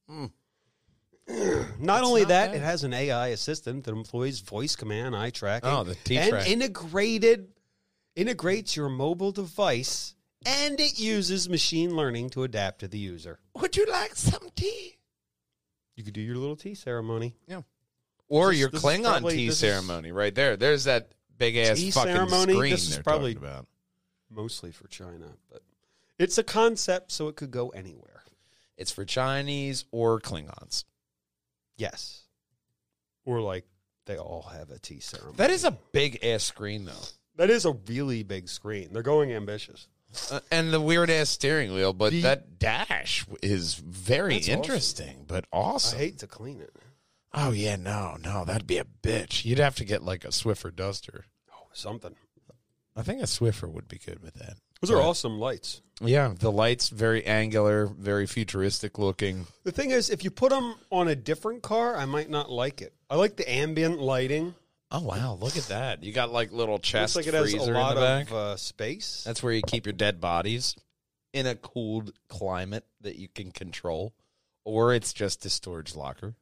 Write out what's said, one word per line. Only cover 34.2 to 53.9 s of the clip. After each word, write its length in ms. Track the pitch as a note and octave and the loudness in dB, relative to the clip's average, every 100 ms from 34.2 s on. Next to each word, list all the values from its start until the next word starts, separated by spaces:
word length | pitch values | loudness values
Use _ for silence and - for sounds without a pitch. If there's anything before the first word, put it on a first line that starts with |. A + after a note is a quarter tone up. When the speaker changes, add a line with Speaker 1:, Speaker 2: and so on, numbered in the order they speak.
| E2 D#2+ D#2+ | -8 -12 -14
Speaker 2:
have 200 | E2+ D#2 | -16 -16
a 80 | - | -18
tea 220 | - D2 | -18 -16
ceremony. 360 | - - - - | -14 -14 -14 0
Speaker 1:
That 140 | B3+ | 2
is 120 | F#4 | 4
a 80 | E4+ C#3+ _ | 0 0 _
big-ass 500 | C#3 C#3+ A2+ A#2 A2 | 0 0 0 0 0
screen, 440 | - - G#2 G#2 F2+ | -2 -4 -8 -6 -10
though. 60 | G#1+ - - _ - | -14 -16 -18 _ 2
Speaker 2:
That 140 | F#3 | 6
is 160 | A#3 F3 | 6 4
a 60 | B2+ G2 | 0 -4
really 360 | A#2+ C#3 A#2 | -4 -2 -2
big 260 | G2 G2 F2+ | -4 -8 -8
screen. 400 | - G#2 G#2 F#2 | -10 -8 -8 -6
They're 100 | A2 | -4
going 300 | A#2+ D3+ C#3+ | 4 4 4
ambitious. 540 | A2+ G2+ G#2+ - - - _ _ - - | -2 -4 -8 -10 -18 -20 _ _ -12 -6
Speaker 1:
Uh, 100 | C#3 _ | -8 _
and 220 | E3 E3 | 2 4
the 80 | D#3+ | 4
weird-ass 480 | D#3 E3+ E3+ D#3+ D3 | 4 4 6 4 4
steering 460 | - C#3 D#3 A2 | 2 2 2 2
wheel, 180 | F#2+ F#2+ | 2 2
but 180 | F#2+ G#2+ | 4 2
Speaker 2:
The 100 | E3+ | 4
Speaker 1:
that 360 | B2+ C3+ - F2 | 4 2 -2 -2
dash 680 | A2+ B2 G#3+ F2+ - - - | 0 0 -2 -4 -2 -4 -4
w-, 120 | - | -6
is 320 | G2 G2 E2 | 0 0 -2
very 600 | D#2 D#2 F#2 F#2 C#3 F#3+ A2 | -6 -10 -8 2 2 4 0
Speaker 2:
That's 120 | E2 | 2
awesome. 100 | D3+ | 0
Speaker 1:
interesting, 640 | - A#3 - - C#2 C2+ C#2+ | 0 0 0 -4 -12 -14 -6
but 180 | F#2 - | -6 -2
awesome. 460 | - - C#4 - A2+ | -2 0 0 0 0
Speaker 2:
I 40 | |
hate 160 | D#3 D3 | -4 -6
to 60 | G2+ | -18
clean 340 | - A#2 C3+ | -14 -16 -14
it. 120 | D2 - - _ _ _ _ | -18 -20 -20 _ _ _ _
Speaker 1:
Oh, 160 | C#3+ C#3+ | -2 0
yeah, 260 | G#2+ G#2 G2+ | 0 0 -2
no, 400 | F2+ G#2 F#2 D#2 | -4 -4 -6 -8
no, 220 | E2+ G2+ E2+ | -6 -4 -2
that'd 200 | A2 - | -4 -2
be 120 | - | -2
a 80 | - - | -4 -6
bitch. 420 | A2 A2 - - | -2 -2 -2 -4
You'd 140 | A2+ B2+ | 0 4
have 160 | C#3+ - | 2 2
to 80 | |
get, 180 | G2+ G#2 | -2 -2
like, 220 | F2+ F#2 | -2 -8
a 40 | - | -4
Swiffer 460 | - A2+ G2+ F2 | -2 0 -2 -4
duster. 520 | E2+ F#2+ F#2+ - - - _ _ | -6 -6 -6 -14 -20 -20 _ _
Speaker 2:
Oh, 140 | - - | -20 -20
something. 400 | - G#2 A2+ F2+ - _ _ _ _ _ _ _ | -14 -10 -10 -14 -18 _ _ _ _ _ _ _
Speaker 1:
I 80 | A2 | -8
think 180 | A#2+ C4 | -6 -4
a 60 | G3 | -4
Swiffer 440 | - A#2 G#2 E2+ | 0 0 0 -8
would 180 | D#2+ | -10
be 100 | - | -14